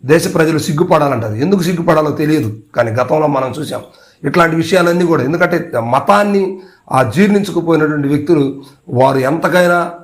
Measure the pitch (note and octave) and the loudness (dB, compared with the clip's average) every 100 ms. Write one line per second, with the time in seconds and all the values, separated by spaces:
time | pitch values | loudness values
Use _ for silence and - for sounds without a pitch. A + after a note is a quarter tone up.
0 | B2 E3 F3 F3+ D#3 D#3 - D3+ F3+ D#3+ | 4 2 2 0 0 0 -2 -2 0 2
1 | C#3+ B2+ A2 G#2+ D#3 G3 E3+ F3+ E3+ D#3 | 2 -2 -4 -4 0 0 0 -2 0 0
2 | D3+ C#3 D3+ D3+ A2+ G#2 _ - A#2 A2+ | 0 -2 0 0 -2 -8 _ -4 -2 -2
3 | B2+ D#3 D3+ C3 C3 C#3 C#3 B2+ - _ | 0 0 0 -2 -4 -8 -10 -10 -14 _
4 | _ _ C#3+ F3+ E3 E3 D#3+ F#3 F3 F3 | _ _ -2 2 2 0 0 2 2 2
5 | F3 D3+ B2+ E3 F3 E3+ - A#2+ A#2 C3 | 2 0 0 0 0 0 -2 -4 0 0
6 | - G3+ G#3 G3+ F#3+ F#3+ - _ - C3 | 2 2 2 0 -2 -6 -16 _ -4 0
7 | A#2+ C3 G3+ G3+ - F3 D#3 D#3+ D3+ D3+ | 0 2 2 2 0 -4 0 0 0 0
8 | C#3 D3 D3 D#3+ C3+ C3+ - _ - B2 | -2 -2 2 2 2 -4 -16 _ -6 2
9 | C3 C3+ C3 D#3+ F3 F3+ F3 F3 E3+ - | 2 2 0 0 0 2 2 2 -2 -8